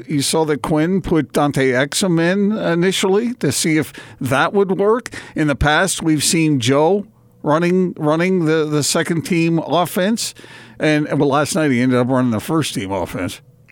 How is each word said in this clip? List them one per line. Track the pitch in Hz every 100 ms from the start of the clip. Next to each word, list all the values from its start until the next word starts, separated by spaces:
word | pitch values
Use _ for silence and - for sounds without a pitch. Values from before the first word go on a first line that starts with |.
| -
you | 147
saw | 131 160
that | 156 143
Quinn | - 151 165 190
put | - 160 123
Dante | 165 147 139 131
Exum | 127 143 - 190 165
in | 170 196 202
initially | 214 170 170 185 185 196 202 233
to | 247 151
see | - 165 156
if | 135 - - -
that | 131 135 165
would | 196 190 175
work. | 202 240 - - -
In | - 151
the | 127
past, | 147 151 185 -
we've | 160 151
seen | - 165 156 139
Joe | 117 139 160 202 196 _ _ _
running, | - 156 175 185 180
running | - 151 160 180 190
the, | 156 160
the | 151 147
second | 135 170 160 165
team | - 170 165 165
offense. | - 160 165 208 190 233 - - - - - -
And, | 156 151 151 143
well, | 139
last | 143 139
night | 165 151
he | 120
ended | 127 123
up | 123
running | 131 127
the | 107
first | - 160 135
team | 127 95
offense. | 98 85 - 90 - - - _